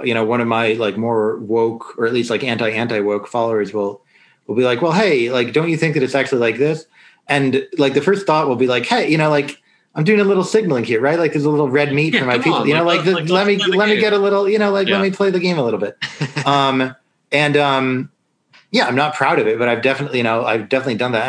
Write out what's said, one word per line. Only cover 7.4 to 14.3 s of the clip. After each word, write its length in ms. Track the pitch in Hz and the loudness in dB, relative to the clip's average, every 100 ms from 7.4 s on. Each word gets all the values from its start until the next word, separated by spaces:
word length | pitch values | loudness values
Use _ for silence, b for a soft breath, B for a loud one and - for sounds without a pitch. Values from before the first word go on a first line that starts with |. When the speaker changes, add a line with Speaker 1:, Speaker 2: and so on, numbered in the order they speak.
| 135 131 - 165 | 2 0 -2 0
Speaker 1:
like, 160 | 139 | 2
the 80 | 139 | 2
first 240 | 151 196 - | 2 0 2
thought 200 | 156 151 | 2 2
will 80 | 120 | 0
be 100 | 127 | 2
like, 180 | 123 - | 0 0
"Hey, 240 | 240 156 | 0 2
you 60 | 156 | 2
know, 120 | 156 | 2
like, 300 | 147 143 - b b b | 2 -2 -8 b b b
I'm 100 | - | -4
doing 160 | 160 214 | 2 4
a 40 | |
little 200 | 196 190 | 4 2
signaling 400 | 180 220 190 127 | 2 0 2 0
here, 160 | 110 113 | 0 0
right? 180 | 139 170 | 2 2
Like, 140 | 156 | 0
there's 120 | 151 | 0
a 60 | 147 | 0
little 180 | 151 139 | 0 2
red 240 | 135 143 | 0 0
meat 200 | 139 160 | 0 0
Speaker 2:
Yeah, 60 | 226 | 0
Speaker 1:
for 60 | 127 | 0
my 80 | |
Speaker 2:
come 80 | 120 | 0
Speaker 1:
people." 160 | 160 139 | 0 0
Speaker 2:
on, 80 | 117 | 0
Speaker 1:
You 60 | |
know, 100 | 156 | 0
Speaker 2:
let's, 220 | 170 165 165 | 2 0 0
Speaker 1:
like, 80 | 175 | 0
Speaker 2:
let's, 140 | 156 | 0
Speaker 1:
let 160 | 180 202 | 2 2
Speaker 2:
let's 0 | |
Speaker 1:
me, 100 | 202 | 0
Speaker 2:
play 120 | 196 | 0
the 60 | 185 | 2
Speaker 1:
let 100 | 214 | 2
me 60 | |
Speaker 2:
game. 60 | 208 | 2
Speaker 1:
get 120 | 214 | 2
a 60 | 202 | 2
little, 300 | 202 | 2